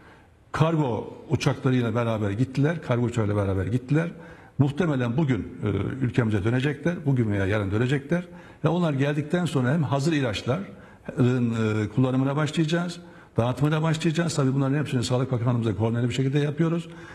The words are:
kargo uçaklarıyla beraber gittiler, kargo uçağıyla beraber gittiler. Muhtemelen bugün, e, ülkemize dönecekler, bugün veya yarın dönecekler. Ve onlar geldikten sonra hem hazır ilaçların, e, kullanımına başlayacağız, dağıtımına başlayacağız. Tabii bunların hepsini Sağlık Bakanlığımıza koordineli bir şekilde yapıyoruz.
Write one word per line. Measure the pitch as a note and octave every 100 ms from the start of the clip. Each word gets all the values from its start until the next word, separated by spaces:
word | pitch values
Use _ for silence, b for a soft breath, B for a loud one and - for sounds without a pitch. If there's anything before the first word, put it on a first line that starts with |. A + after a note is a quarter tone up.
| B B B - _
kargo | - D#3+ D#3+ C#3 G#2+ - - -
uçaklarıyla | A#2+ D3 B2 C3 B2+ A#2 A2+
beraber | A#2 A2 G#2
gittiler, | G2+ C3 - C#3+ E3+
kargo | - A#2+ A#2+
uçağıyla | A2+ G#2 G#2
beraber | G2 F#2+ F#2
gittiler. | B2 - D3 E3 - B B B -
Muhtemelen | C#3 C#3+ F3 C3+ A#2+ A#2+
bugün, | D3+ A2 - -
e, | G#2+ G2 - C3 B2+
ülkemize | A#2+ A2+ G#2
dönecekler, | G#2+ B2+ C#3+ D3 E3 F3 C#3
bugün | B2+ A2
veya | G2+ G2
yarın | G#2+ G2
dönecekler. | G#2+ B2+ - - E3+ F3 B B B
Ve | -
onlar | E3+ E3+
geldikten | C3+ C#3+ D3+ D3+ F3 F3
sonra | C#3 B2
hem | B2
hazır | A#2 C#3 D3
ilaçların, | D3+ B2+ F#2+ - D#3 G3+ B B B -
e, | - B2 B2+ A#2+ A2+ A2 G#2+ G#2+ -
kullanımına | C3 C3 C3+ C#3+
başlayacağız, | D3 E3+ D#3 E3+ F3 - B B B -
dağıtımına | A#2 B2+ D3 D#3
başlayacağız. | D#3+ D#3 E3 D#3 E3+ -
Tabii | C3+
bunların | C3+ C3+ D3
hepsini | C#3+ B2+
Sağlık | G#2 B2+ C3
Bakanlığımıza | B2 A#2 A#2+ A2+ F#2+
koordineli | A2+ A#2 A#2+
bir |
şekilde | A#2 C3+ C#3+
yapıyoruz. | D3 C#3 E3 E3+ - B B